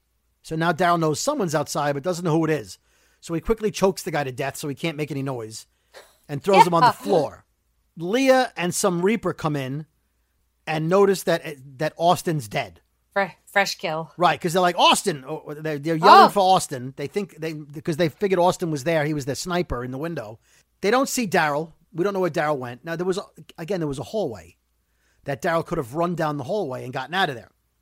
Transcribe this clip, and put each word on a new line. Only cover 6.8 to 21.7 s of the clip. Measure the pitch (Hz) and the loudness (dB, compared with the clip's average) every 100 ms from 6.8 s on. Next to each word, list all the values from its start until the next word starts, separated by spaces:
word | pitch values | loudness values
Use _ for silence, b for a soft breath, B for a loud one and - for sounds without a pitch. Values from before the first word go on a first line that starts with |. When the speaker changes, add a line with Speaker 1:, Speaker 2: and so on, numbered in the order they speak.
Speaker 1:
the | 233 | 4
Speaker 2:
Yeah. | |
Speaker 1:
floor. | - 196 175 123 - _ _ _ _ _ - | 2 0 0 0 -6 _ _ _ _ _ -10
Leah | 175 240 269 262 247 - | -4 0 4 4 2 -2
and | 175 | -4
some | - 202 170 | 0 0 2
Reaper | 190 226 175 | 0 0 -2
come | - 160 147 | -4 -4 -4
in | 131 143 156 _ _ _ _ _ _ _ - | -4 -8 -12 _ _ _ _ _ _ _ -8
and | 156 160 | -4 2
notice | 190 196 190 | 4 4 2
that, | - 165 147 139 139 131 | 0 -2 -4 -14 -18 -6
that | 156 - | -6 0
Austin's | 170 170 185 156 107 | 2 2 0 -4 -4
dead. | 147 104 82 _ _ _ | -8 -8 -14 _ _ _
Speaker 2:
Fre-, | 202 180 - | -4 -4 -6
fresh | _ 202 190 - | _ -2 -2 -4
kill. | 180 156 165 - | -4 -4 -6 0
Speaker 1:
Right, | 170 147 | 2 2
'cause | 175 | 0
they're | 180 | 2
like, | 180 175 | 2 4
"Austin!" | 311 285 202 147 131 | 4 4 0 -4 -8
Oh, | 151 151 | -12 -10
they're, | 151 156 147 | -8 -6 -4
they're | 156 160 | -2 4
yelling | 233 370 311 | 10 10 10
Speaker 2:
Oh. | |
Speaker 1:
for | 202 | 6
Austin. | 185 185 - 131 127 135 | 4 4 2 -8 -10 -10
They | 143 | -6
think | 202 196 160 | -6 -8 -8
they, | 160 | -10
because | 156 147 151 175 156 | -10 -12 -10 -6 0
they | 165 | 0
figured | - 202 180 | 0 0 4
Austin | 175 - 170 | 2 2 -2
was | 147 | -2
there. | 143 160 | 0 0
He | 147 | 0
was | 151 127 | -4 -4
the | 123 | -8
sniper | 185 180 170 123 | -4 -4 -2 -6
in | 123 | -8
the | 131 | -8
window. | 170 156 107 113 b b b - | -8 -8 -12 -18 b b b -6
They | 196 | 0
don't | 254 269 | 0 0
see | - 214 | -2 0
Daryl. | 185 156 147 160 | 0 0 -2 -6